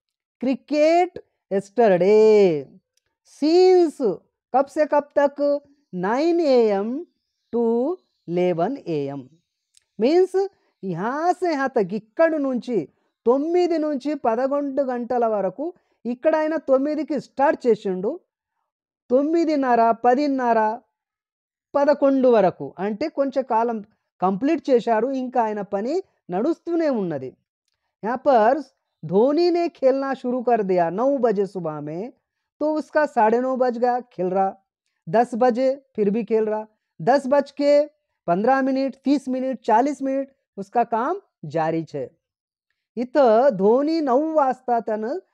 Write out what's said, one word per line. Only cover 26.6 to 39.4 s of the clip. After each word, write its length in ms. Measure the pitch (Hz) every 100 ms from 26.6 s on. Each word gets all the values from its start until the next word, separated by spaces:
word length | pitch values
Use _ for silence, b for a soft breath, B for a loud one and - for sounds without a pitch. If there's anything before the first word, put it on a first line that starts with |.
| - 339 311 240
ఉన్నది. 320 | 185 147 127 - _ _ _ _ _ _
यहाँ 160 | 202 254 285
पर 240 | 247 214 294 - _ _ _
धोनी 440 | 156 185 254 294 349 339
ने 80 | 339 -
खेलना 360 | 262 269 269 262
शुरू 200 | 247 254 240
कर 140 | 233 190
दिया 160 | 180 165 180
नौ 100 | 262 277 233
बजे 200 | 202 196
सुबह 260 | 196 165 151 147
में, 240 | 165 240 - _ _ _ _
तो 60 | 302 311
उसका 260 | 302 311 285 240
साढ़े 240 | 220 233 262
नौ 100 | 254
बज 140 | 254 233
गया, 220 | 247 247 247
खेल 160 | - 180 185
रहा, 140 | 190 - _ _ _ _ -
दस 220 | 208 247 233
बजे 260 | 254 233 262 277 _ -
फिर 140 | 208 220
भी 80 | 202
खेल 140 | 220 220
रहा, 180 | 214 220 _ _ -
दस 280 | 165 277 269
बज 180 | 285 277 -
के 140 | 285 294 294 _ _ _ -
पंद्रह 340 | 175 226 269
मिनट, 340 | 269 269 269 254 269
तीस 220 | 285 262
मिनट, 260 | 254